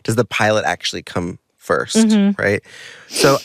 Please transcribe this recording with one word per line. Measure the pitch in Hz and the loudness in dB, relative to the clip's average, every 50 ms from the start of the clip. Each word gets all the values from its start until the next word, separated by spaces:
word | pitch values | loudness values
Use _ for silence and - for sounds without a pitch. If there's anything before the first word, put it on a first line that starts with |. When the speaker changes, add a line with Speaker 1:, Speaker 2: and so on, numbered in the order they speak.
| - | -6
Speaker 1:
Does | - 113 | -2 -2
the | 117 113 | -2 -2
pilot | - - - 110 107 107 107 - | -2 -2 -2 0 2 2 0 0
actually | 73 90 - - - - 87 - | -2 -4 -4 -6 -8 -8 -8 -10
come | - - 95 87 87 - - _ _ _ _ | -10 -8 -6 -6 -6 -8 -12 _ _ _ _
first, | - - 98 67 58 - - | -4 -2 -2 -2 -2 0 2
Speaker 2:
Mm-hmm. | 226 220 214 220 208 196 202 196 - | 2 4 4 4 4 2 2 0 0
Speaker 1:
right? | 101 101 104 98 - - - - - - - - - - | -2 -2 -2 -2 -4 -10 -20 -20 -20 -20 -20 -20 -18 -10
So | - - - 143 139 135 - | -2 0 2 2 2 2 -2